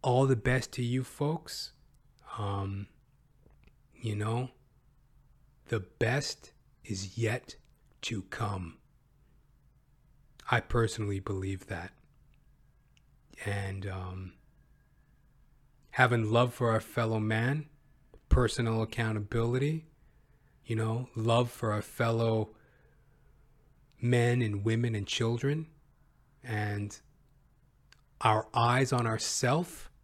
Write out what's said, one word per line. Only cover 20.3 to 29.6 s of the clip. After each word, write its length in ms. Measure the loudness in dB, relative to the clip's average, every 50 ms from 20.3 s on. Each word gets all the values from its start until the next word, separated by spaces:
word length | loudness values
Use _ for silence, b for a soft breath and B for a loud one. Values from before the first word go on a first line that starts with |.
| b b b b b b _
you 120 | -4 -2
know, 320 | -2 0 0 -2 -4 -4 -6 -6
love 340 | -2 2 4 4 4 4 2
for 220 | -2 -4 -2 0
our 100 | 0 -2
fellow 720 | -4 -6 -2 -2 0 2 2 2 2 2 2 2 0 -2 b b b b b b b b b b b b b b b b b b -20 _ -20 _ _ _ _ _ -20 _ _ -2
men 420 | 2 4 4 4 4 4 4 2
and 200 | 2 0 -2 0
women 320 | 0 0 2 2 0 0 -2
and 120 | -2 -4
children, 640 | -4 -2 -2 0 0 0 0 0 -2 -2 -2 -6 -10 -16 -20 _ _ _ _ -20 _ _ _ _ _ _ _ -10
and 560 | -6 -4 -4 -2 -2 -4 -4 -6 -6 -10 -14 _ -20 _ _ _ _ _ _ _ _ _ _ _ _ _ _ _ _ -20 _ _ _ _ 2
our 260 | 4 4 4 4 2 0 0
eyes 380 | 2 4 4 4 2 2 2
on 140 | 2 0 0
ourself 840 | 0 -2 -2 -4 -4 -2 0 2 2 2 2